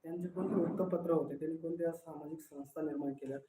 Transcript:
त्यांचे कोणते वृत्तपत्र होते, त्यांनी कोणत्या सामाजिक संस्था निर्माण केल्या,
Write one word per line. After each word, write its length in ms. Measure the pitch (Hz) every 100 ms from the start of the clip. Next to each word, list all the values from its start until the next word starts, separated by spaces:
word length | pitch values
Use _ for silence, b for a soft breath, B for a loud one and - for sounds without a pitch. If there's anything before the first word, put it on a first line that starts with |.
त्यांचे 260 | 165 175 180
कोणते 260 | 185 -
वृत्तपत्र 560 | 190 165 - 185 170 170
होते, 260 | 160 143 139
त्यांनी 200 | 156 165
कोणत्या 360 | 165 170 165
सामाजिक 460 | 165 165 151 147 160
संस्था 420 | - 143 135 156
निर्माण 300 | 151 143 139
केल्या, 260 | 139 135 139